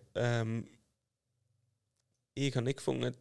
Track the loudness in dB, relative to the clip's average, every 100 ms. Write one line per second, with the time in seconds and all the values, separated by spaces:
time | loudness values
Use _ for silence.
0 | -6 0 2 2 0 -2 -6 -14 _ _
1 | _ _ _ _ _ _ _ _ _ _
2 | _ _ _ -2 0 2 0 -2 0 0
3 | 0 -4